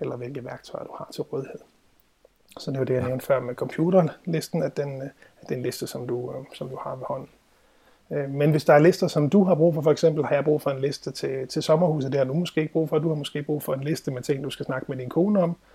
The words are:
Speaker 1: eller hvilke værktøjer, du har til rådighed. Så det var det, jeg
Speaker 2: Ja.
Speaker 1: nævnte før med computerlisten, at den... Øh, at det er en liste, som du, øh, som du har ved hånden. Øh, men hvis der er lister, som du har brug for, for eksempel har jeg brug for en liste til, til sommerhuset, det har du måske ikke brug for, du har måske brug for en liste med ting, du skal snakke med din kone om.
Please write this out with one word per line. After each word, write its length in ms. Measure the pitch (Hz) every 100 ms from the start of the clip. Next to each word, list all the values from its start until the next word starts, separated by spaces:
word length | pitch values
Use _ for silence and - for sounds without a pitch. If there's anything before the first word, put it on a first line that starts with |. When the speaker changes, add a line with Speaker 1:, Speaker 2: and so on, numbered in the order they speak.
Speaker 1:
eller 140 | 127 123
hvilke 300 | 123 139 127
værktøjer, 380 | 131 - - -
du 60 | -
har 120 | -
til 80 | -
rådighed. 360 | 147 135 135 - - _ _ _ _ _ _ _ _ -
Så 120 | -
det 80 | 135
var 60 | 131
det, 80 |
jeg 80 | 127
Speaker 2:
Ja. 60 | 123
Speaker 1:
nævnte 180 | 127 -
før 140 | 131
med 160 | 123 123
computerlisten, 1080 | 131 - 165 185 156 - - 160 - 170
at 140 | 139 -
den... 240 | 143 135
Øh, 60 | 135 - - _
at 80 | -
det 20 |
er 40 | 127
en 80 |
liste, 240 | 123 - 127
som 200 | 131 123
du, 240 | 123 127
øh, 60 | 131 135
som 160 | - 135
du 60 | 127
har 140 | 131 131
ved 80 | -
hånden. 220 | 135 135 _ _ _ _ _ _ _ -
Øh, 180 | 147 139
men 220 | 139 147
hvis 140 | 151 -
der 80 |
er 60 | 147
lister, 280 | 160 185 185
som 220 | 165 147
du 140 | 202
har 120 | 190 165
brug 180 | 170
for, 80 | 160
for 100 | 151
eksempel 340 | 147 165 151 127
har 100 | 139
jeg 80 |
brug 180 | 151 151
for 80 | 147
en 80 | 135
liste 300 | 139 165 -
til, 360 | - 139 135 131
til 160 | 160
sommerhuset, 480 | - 156 175 156 135
det 60 | 139
har 80 | 131
du 80 |
måske 280 | 147 180 -
ikke 120 | 156
brug 160 | 165 160
for, 100 | 156
du 80 | 160
har 80 | 151
måske 280 | 143 147
brug 200 | 143 151
for 100 | -
en 100 | 139
liste 280 | 139 156 -
med 100 | 127
ting, 220 | 127 135
du 60 | 135
skal 160 | - 139
snakke 200 | 131 -
med 80 | 131
din 120 | 127
kone 340 | 160 196 202
om. 120 | 170 175 _